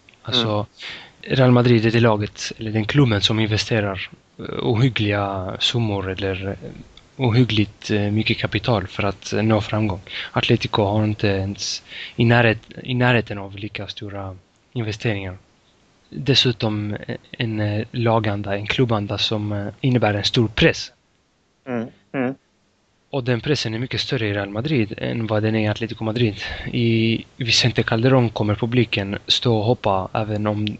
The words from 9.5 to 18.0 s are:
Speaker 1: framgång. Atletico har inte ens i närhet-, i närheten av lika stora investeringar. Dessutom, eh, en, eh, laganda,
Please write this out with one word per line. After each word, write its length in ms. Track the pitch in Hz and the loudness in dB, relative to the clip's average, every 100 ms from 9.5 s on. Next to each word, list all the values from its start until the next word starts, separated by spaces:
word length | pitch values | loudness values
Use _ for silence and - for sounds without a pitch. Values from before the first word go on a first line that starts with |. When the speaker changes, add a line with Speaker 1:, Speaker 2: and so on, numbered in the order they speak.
| 110 | 2
Speaker 1:
framgång. 400 | 104 107 107 90 - - - | 2 -2 -2 -4 -8 -14 -6
Atletico 520 | - - 113 - - | -2 2 2 2 0
har 200 | 101 107 | 2 2
inte 240 | 107 104 107 | 0 0 0
ens 560 | 98 98 98 - - - - - - | 0 -2 -6 -8 -8 -12 -16 -8 2
i 100 | 120 | 4
närhet-, 540 | 120 117 110 - - | 6 6 2 -4 -14
i 100 | - | -6
närheten 440 | 123 123 120 110 101 | 0 2 2 0 -6
av 180 | 98 101 | -12 -12
lika 300 | 107 - 98 | -12 -10 -12
stora 500 | - 104 98 98 92 _ _ _ | -12 -12 -10 -10 -12 _ _ _
investeringar. 640 | 127 110 107 120 101 95 92 _ _ _ _ _ _ _ | -6 -6 -4 -2 -4 -6 -12 _ _ _ _ _ _ _
Dessutom, 840 | - 143 127 131 120 113 107 104 104 - | -4 2 2 2 0 -2 -2 -4 -6 -8
eh, 80 | 120 - | -10 -10
en, 280 | - 120 107 | -6 -4 -2
eh, 260 | 104 104 110 | 0 -2 -4
laganda, 640 | 127 | -2